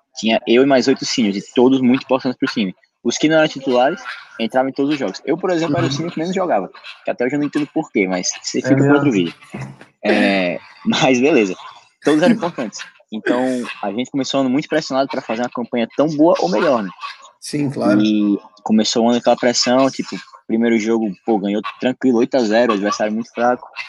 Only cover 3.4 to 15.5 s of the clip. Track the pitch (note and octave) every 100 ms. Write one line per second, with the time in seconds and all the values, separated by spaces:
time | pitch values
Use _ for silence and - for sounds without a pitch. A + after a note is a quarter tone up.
3.4 | D3+ C#3 C3+ B2 C3+ F#3+ - - - -
4.4 | A2+ B2+ C3 C3 C#3 D3+ F#3 - - F3
5.4 | F#3+ E3+ E3 C3+ C3 C#3 E3+ - E3+ F#3
6.4 | F3+ A2 F2+ - - - - - B2 D3
7.4 | C#3+ D3 D3 D#3 - A2+ F#2 F2+ F#2 -
8.4 | - C3+ B2 C3+ C#3 D3 C#3+ G2+ E2+ -
9.4 | - - C2+ - - _ - G#2 G2+ G2
10.4 | F2+ E2+ - - G#2+ - D3 B2 C3+ D3
11.4 | G2+ F2+ - - _ _ - D3+ F3 -
12.4 | F3 E3 A2 - - _ _ A2 - B2
13.4 | C3 B2+ A2+ - G#2 G#2 B2+ C#3 C3 C#3
14.4 | C3 C3 - D#3 - C3+ C3+ B2+ - A2+
15.4 | B2